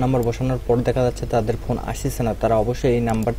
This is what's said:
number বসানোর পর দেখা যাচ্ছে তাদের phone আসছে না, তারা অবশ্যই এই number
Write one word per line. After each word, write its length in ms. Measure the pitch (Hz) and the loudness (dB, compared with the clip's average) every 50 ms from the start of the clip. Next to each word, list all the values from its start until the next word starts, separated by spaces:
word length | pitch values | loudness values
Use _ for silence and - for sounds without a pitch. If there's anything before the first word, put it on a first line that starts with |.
number 200 | 127 127 131 123 113 117 | 2 2 2 2 2 0
বসানোর 320 | 117 - 127 131 131 123 - - | 0 -2 -2 -2 -2 -2 0 0
পর 80 | 120 120 117 127 | 2 2 2 2
দেখা 140 | 117 127 123 123 | 2 2 2 0
যাচ্ছে 160 | - - - 113 - | 0 -2 -4 -2 0
তাদের 220 | 117 110 110 113 - - | 0 0 0 -2 -2 -2
phone 120 | - 120 113 - - | -4 -4 -4 -4 -6
আসছে 300 | - - - 135 - - 123 113 | -6 -4 -4 -4 -2 -2 -2 -2
না, 40 | 104 - | -2 0
তারা 140 | - 110 113 110 107 | 0 2 2 2 2
অবশ্যই 280 | 117 123 - - 131 120 120 | 2 0 0 2 2 2 2
এই 60 | 120 113 | 2 0
number 240 | 113 113 110 117 117 | 0 0 0 -2 -2